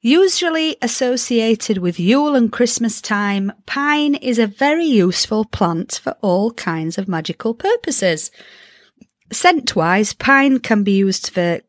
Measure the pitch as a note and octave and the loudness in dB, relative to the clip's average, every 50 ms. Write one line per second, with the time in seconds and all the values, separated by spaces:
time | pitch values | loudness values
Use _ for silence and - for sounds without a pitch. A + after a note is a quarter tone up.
0 | - A#3 C#4 E4+ G4 F#4+ F4+ - F4+ E4+ D#4+ D#4+ D#4 D#4 - _ - A#3+ - - | 4 4 4 4 4 2 2 0 -2 -2 -2 0 -2 -2 -4 _ -4 -4 -2 -2
1 | C4 B3 B3+ B3 - - B3 A#3 A3 A3+ A3+ G#3+ - - G#3+ F#3 F3+ F3+ E3+ - | -2 -2 0 -2 -2 0 0 0 2 2 0 0 0 -4 -2 -2 -2 -4 -4 -2
2 | E3+ F#3 A#3+ C#4 D4 D4+ C#4+ C4 A#3 G#3+ - - A#3+ A#3+ - - A#3 A3+ G#3 - | 2 2 2 2 2 2 2 2 2 0 0 0 0 0 0 -2 -2 -4 -4 -6
3 | - - G#3+ G#3 G#3 G3+ G3+ G3 G3 G3 - _ _ - - C#4 C#4+ D4 D4 D4+ | -6 -4 -4 -2 -2 -2 -2 -2 -2 -4 -6 _ _ -8 -6 -4 0 0 0 0
4 | D4 D4 C#4+ C#4 - B3+ A#3+ A3 A#3 G#3 G3+ - C4+ C#4+ D4+ E4 E4+ D#4 C4 G#3+ | 2 0 0 -2 -2 -2 0 0 0 -2 0 -2 0 0 2 2 2 2 4 4
5 | F3+ F3+ F3+ - - - A3 G#3+ A3 - - - G3+ E3+ E3+ E3 F#3 - - - | 4 2 2 0 -2 -2 -2 -2 -2 -4 -2 -2 0 0 0 -2 -4 -6 -10 -8
6 | - - - _ - G3+ F3 F#3+ G3+ A#3 A#3 - - F3+ E3 D#3+ D#3+ D#3+ E3+ - | -8 -8 -8 _ -2 0 2 2 0 -2 -4 -4 -6 -4 -4 -4 -4 -4 -6 -6
7 | G3 F#3+ F#3 D#3+ D#3+ - E3+ _ - A3+ A#3 A#3 - G4 A#4 A#4 - - C#4 - | -4 -4 -4 -4 -4 -6 -8 _ -4 -6 -6 -2 -2 -2 -2 0 -2 -4 -2 0
8 | - F#3 E3 D#3 - - _ - - - - - - - _ _ _ _ _ _ | 0 0 -2 -2 -6 -10 _ -16 -20 -20 -20 -20 -20 -20 _ _ _ _ _ _
9 | - _ _ _ _ _ A3+ - - F4 F4+ D#4 B3 - - F3+ D#3+ E3 F3+ G3+ | -20 _ _ _ _ _ -2 2 2 4 2 2 -2 -2 -2 0 2 2 2 2
10 | G#3+ G#3 - _ - - C#4 C4+ C#4 C#4 C4+ B3+ - - A3+ G#3 G3+ G3+ G3 G3 | 0 -2 -4 _ 2 4 4 6 6 4 2 0 2 0 0 2 2 2 2 2
11 | G3 F#3+ F#3+ - - - - F#3 F3 F3 E3+ - _ | 2 2 0 -2 -6 -6 -4 -2 0 0 -2 -4 _